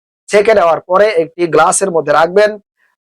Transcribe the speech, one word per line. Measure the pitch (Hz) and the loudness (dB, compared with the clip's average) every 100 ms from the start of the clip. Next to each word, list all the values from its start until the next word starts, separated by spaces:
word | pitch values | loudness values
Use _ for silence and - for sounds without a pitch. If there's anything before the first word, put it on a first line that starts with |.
| _ _ - | _ _ -2
ছেঁকে | 208 208 | 0 2
নেওয়ার | 208 170 147 | 2 2 -2
পরে | - 185 214 170 | -2 0 0 0
একটি | 160 - 170 | -4 -6 -2
গ্লাসের | 151 175 - 190 | 0 0 0 -2
মধ্যে | 165 147 | -4 -2
রাখবেন। | 147 170 196 214 208 _ _ _ _ | 0 0 0 0 -2 _ _ _ _